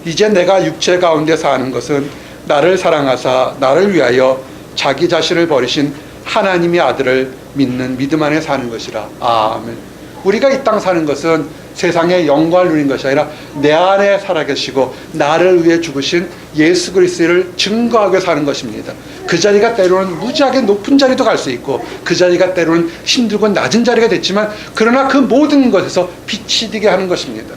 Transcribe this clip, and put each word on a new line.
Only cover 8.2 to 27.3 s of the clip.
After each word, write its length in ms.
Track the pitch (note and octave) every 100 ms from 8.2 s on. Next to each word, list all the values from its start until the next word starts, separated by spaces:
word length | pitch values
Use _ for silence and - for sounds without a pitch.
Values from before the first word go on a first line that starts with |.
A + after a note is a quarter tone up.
안에 180 | D3+ D3+
사는 280 | D3+ C3+ A#2+
것이라." 380 | A2+ - A2+ G#2 -
아멘. 560 | B2 A2+ A2 A2+ A2+ A#2 - - - -
우리가 260 | F#3+ A3 C4+
이 120 | B3+
땅 160 | - G#3
사는 260 | G3 F3
것은 420 | D3+ C3+ E3 D#3+ D3+ - -
세상의 520 | - F3 E3+ E3 F3+ D3+
영광을 400 | C#3+ E3 F3+ F3+
누리는 200 | D#3 C#3+
것이 180 | B2 C3+
아니라 220 | C#3 D3 - -
내 180 | C#3+ D3
안에 460 | D#3 F3+ G3 G3+ G3
살아계시고 760 | - E3+ C#3 C3+ - C3+ B2+ - -
나를 520 | D#3 D3 E3 F3+ F3+
위해 160 | E3 E3
죽으신 480 | E3+ C#3 C3+ E3+ F#3 - -
예수 380 | D3+ D#3 F3+ -
그리스도를 600 | F#3 F3+ F3 E3+ F3+ F3+ -
증거하게 640 | F#3+ A3 A#3+ A3+ G3+ F#3
사는 240 | F3+ D#3+
것입니다. 480 | D3 B2+ A#2 A2 A2+ - - - -
그 140 | E3+
자리가 340 | G3+ G3+ A3+
때로는 440 | G3+ F3+ F#3 F#3+ D#3+
무지하게 400 | G#3+ D4+ C#4 B3
높은 360 | G#3+ G3+ - C#4
자리도 260 | C4 B3
갈 140 | A3+ E3
수 120 | C#3+
있고 320 | A#2+ - B2+ - -
그 100 | -
자리가 380 | E3 F3+ F3 F#3
때로는 360 | F3+ E3 E3 E3+ -
힘들고 440 | - - A3+ G3+ G#3
낮은 360 | F3 A#2+ G#3+
자리가 240 | A#3 A#3 A3+
됐지만 420 | F3+ - G3 G#3+ - -
그러나 340 | - A3 B3+ C#4
그 80 | C4+
모든 540 | A3+ A#3+ D4+ C#4+ B3
것에서 380 | F#3+ C3 F3+ F3 - -
빛이 440 | G#3 - - A3+
되게 180 | G#3 G3+
하는 200 | F#3 F#3+
것입니다. 460 | F3 -